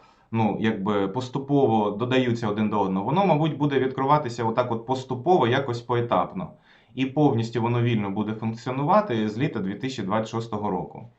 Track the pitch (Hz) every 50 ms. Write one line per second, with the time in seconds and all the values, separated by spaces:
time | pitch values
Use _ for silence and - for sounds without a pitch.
0 | - - _ _ _ _ 110 113 110 104 95 87 107 110 107 98 95 107 104 101
1 | 98 98 - 127 120 - - 139 135 - 143 143 135 117 110 110 104 101 95 104
2 | 120 120 127 127 131 123 113 113 117 104 101 107 107 104 107 107 98 92 95 95
3 | 98 117 139 185 202 185 156 147 156 160 143 123 147 147 139 127 127 123 - -
4 | 135 135 147 151 147 123 117 - 117 113 110 131 123 120 117 110 - - 131 127
5 | - - 127 120 120 170 180 170 127 113 123 139 139 - 117 117 - - 123 120
6 | 117 117 110 92 87 - 92 92 87 80 - - _ _ - _ _ _ _ 127
7 | 131 131 - 151 151 139 117 117 113 113 - 120 110 117 120 120 120 123 120 107
8 | 101 98 98 104 107 104 110 110 113 113 113 - - 135 127 135 143 156 190 214
9 | 208 - 123 110 107 107 98 113 139 160 - 113 95 92 101 - - 131 127 -
10 | 101 92 101 110 110 - - 113 113 - - 104 104 101 92 92 85 - - -
11 | - - _